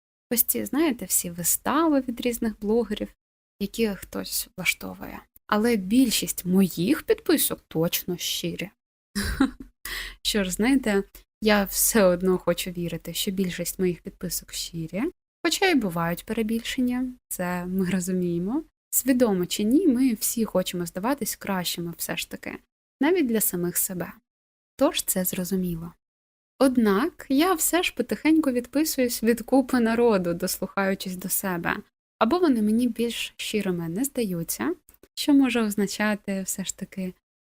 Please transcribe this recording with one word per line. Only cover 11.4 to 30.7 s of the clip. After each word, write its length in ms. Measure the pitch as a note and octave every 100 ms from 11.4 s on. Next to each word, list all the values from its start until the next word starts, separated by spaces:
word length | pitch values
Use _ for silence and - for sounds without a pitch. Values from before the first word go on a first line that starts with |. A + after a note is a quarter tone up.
я 220 | G#3+ G#3
все 400 | F#3+ - - A3+
одно 340 | F#3 F3 F#3 F3+
хочу 340 | - F3 F#3
вірити, 420 | F3 E3+ E3 -
що 180 | E3 G#3+
більшість 480 | F#3+ F3+ E3+ E3+ -
моїх 220 | F#3 F3
підписок 520 | F#3+ - F3+ - -
щирі, 500 | - - E3 D#3+ F3+ D#4+ - _ _
хоча 220 | E4+ - F#4+
й 100 | D4
бувають 500 | G3+ E3+ E3 F3 -
перебільшення, 880 | A3+ A3 A3+ - - B3 B3 B3+ B3+ -
це 360 | - F3+ F3+ F3+
ми 240 | F#3+ F3+
розуміємо. 720 | F#3+ F3+ F#3 F3+ E3+ F#3 D4 - _ _
Свідомо 540 | - B3 B3 A#3 F#3 F3+
чи 180 | -
ні, 240 | G#3 C#4+ F4+
ми 260 | B3 C4
всі 320 | G#3+ - A3+ G#3+
хочемо 400 | F#3 F3+ F3 F3
здаватись 500 | F#3 A3+ C#4+ G3+ -
кращими 580 | - F#3 E3+ - E3+ E3+
все 200 | - E3+
ж 120 | -
таки, 280 | F#3+ - - _ _ _ -
навіть 260 | C#4+ F#4+ B3+
для 140 | A3
самих 360 | - F3 F3 -
себе. 360 | - F3+ F3 - _ _ _ _ _ -
Тож 260 | D4 -
це 220 | - F#3+ F#3
зрозуміло. 680 | F#3+ F3+ F#3+ F3+ E3 E3+ - _ _ _ _ _ -
Однак 640 | C4+ B3 G#3+ G3 E4+ - -
я 240 | C4+ F4+
все 300 | F4+ - E4
ж 100 | F4+ -
потихеньку 540 | - G#3 D4+ D#4+ D4
відписуюсь 720 | B3 B3 C#4 D#4 - B3 A#3+
від 180 | A3 A#3
купи 380 | - C4+ C4 B3+
народу, 540 | A3+ A#3 A#3+ G3 F3
дослухаючись 800 | E3+ F#3 - F#3+